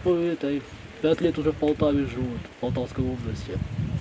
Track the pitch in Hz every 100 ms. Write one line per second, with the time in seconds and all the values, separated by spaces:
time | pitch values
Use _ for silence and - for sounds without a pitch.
0 | 180 170 170 160 143 143 - - - -
1 | 156 160 170 156 151 147 151 151 151 143
2 | 131 120 127 117 - - 123 123 120 -
3 | 127 123 117 107 - - - - - -